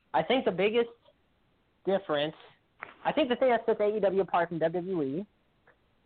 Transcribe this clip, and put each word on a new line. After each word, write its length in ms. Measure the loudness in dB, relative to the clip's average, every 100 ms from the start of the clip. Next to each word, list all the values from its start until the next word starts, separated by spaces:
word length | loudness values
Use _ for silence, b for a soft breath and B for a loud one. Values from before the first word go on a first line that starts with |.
| _
I 80 | -2 0
think 180 | 0
the 60 | 0
biggest 400 | 0 0 0 -2 -6 _ _ _ _ _ _ _ _ -2
difference, 480 | -2 0 -2 -2 -6 -20 _ _ -20 -20 -8
I 80 | -4
think 160 | 0 0
the 80 | 2
thing 140 | 2
that 140 | 2 0
sets 140 | 0
A 160 | 0 2
E 40 |
W 200 | 0 2
apart 280 | 0 0 0
from 100 | 0
W 240 | -2 -2
W 200 | -4 -2
E, 240 | -2 -4 -8 _ _ _ _ _ _ _